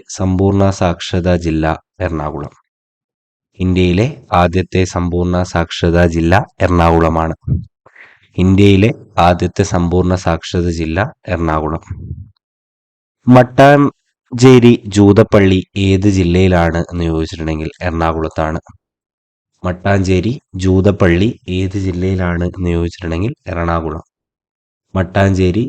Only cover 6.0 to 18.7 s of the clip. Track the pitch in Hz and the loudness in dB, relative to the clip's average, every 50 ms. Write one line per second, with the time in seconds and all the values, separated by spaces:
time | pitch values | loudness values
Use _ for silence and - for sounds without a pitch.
6 | 87 85 82 82 82 85 92 101 - - _ - 98 87 87 87 82 82 82 82 | 2 2 0 0 0 2 0 0 -2 -4 _ -4 -2 0 2 2 2 4 4 2
7 | 82 80 82 80 80 82 82 _ - - - - - - _ _ _ _ _ - | 2 0 0 -2 -4 -4 -6 _ -6 -6 -6 -6 -6 -10 _ _ _ _ _ -20
8 | - - _ _ _ _ - - 92 92 95 95 101 101 98 92 101 117 - - | -20 -20 _ _ _ _ -4 0 2 2 4 4 6 6 6 4 4 2 0 -4
9 | - _ - 107 87 87 90 85 87 87 - - 98 - 98 90 87 85 87 90 | -12 _ -2 2 2 2 2 2 -2 -6 -2 -4 -4 -2 -2 -2 -2 0 0 0
10 | 87 90 92 90 - 85 82 85 - - - 92 87 87 82 82 82 80 80 92 | 0 0 -2 -2 -2 -4 -4 -4 -6 -6 -4 -4 -2 -2 -4 -4 -6 -4 -2 -4
11 | 107 - - _ - - 87 82 85 80 78 78 76 76 80 82 - - 82 - | -4 -4 -6 _ -10 -8 -6 -4 -2 -2 -2 -2 -4 -4 -6 -8 -10 -12 -16 -14
12 | - - - - - - _ _ _ _ _ _ _ _ _ _ _ _ _ _ | -14 -16 -16 -16 -18 -20 _ _ _ _ _ _ _ _ _ _ _ _ _ _
13 | _ _ _ _ - 123 127 127 123 - 127 - 139 143 143 143 143 135 - _ | _ _ _ _ 2 4 6 6 6 4 4 4 6 6 6 4 2 0 -2 _
14 | _ _ _ _ _ - - 113 120 131 131 123 117 120 120 - - 104 95 104 | _ _ _ _ _ -10 -2 4 6 8 8 8 8 6 4 4 0 -4 2 4
15 | 101 101 98 110 107 - - 104 98 95 95 92 - _ - 101 98 95 98 95 | 6 6 6 6 4 4 4 2 4 4 2 0 -2 _ -6 -2 0 0 0 2
16 | 98 104 98 95 90 85 87 92 95 92 92 85 85 85 80 85 82 - 87 87 | 2 2 2 2 2 2 2 2 2 2 2 2 0 0 -2 -4 -6 -6 -6 -6
17 | 85 82 82 80 80 78 - 82 80 80 80 78 78 82 - - - 90 82 82 | -4 -2 -2 -4 -4 -6 -6 -8 -6 -6 -6 -6 -6 -10 -10 -8 -8 -6 -4 -2
18 | 82 82 80 80 78 78 - - 80 78 80 76 _ _ | -2 -2 -2 -4 -6 -6 -6 -4 -4 -4 -4 -8 _ _